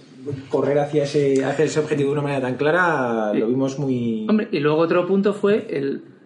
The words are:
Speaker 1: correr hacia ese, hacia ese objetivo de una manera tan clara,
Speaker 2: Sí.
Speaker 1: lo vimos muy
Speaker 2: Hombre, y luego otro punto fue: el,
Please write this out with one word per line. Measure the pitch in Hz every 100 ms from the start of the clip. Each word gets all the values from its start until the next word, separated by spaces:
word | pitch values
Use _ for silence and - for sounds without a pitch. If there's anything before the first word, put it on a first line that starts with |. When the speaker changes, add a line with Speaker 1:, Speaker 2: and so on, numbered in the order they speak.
| - - 131 139 -
Speaker 1:
correr | 143 135 143
hacia | 143 151
ese, | 139 151 139 135 135
hacia | - 151
ese | 156
objetivo | 147 147 139
de |
una | 147
manera | 143 139
tan | 127 123
clara, | 147 170 180 151 123 113 107
Speaker 2:
Sí. | 107
Speaker 1:
lo | 110
vimos | 131 135 139
muy | 139 123 117 110 107
Speaker 2:
Hombre, | 214 -
y | 156
luego | 147 156
otro | 165 175 180
punto | 196 202 202
fue: | 202 220 -
el, | 151 139 139 - -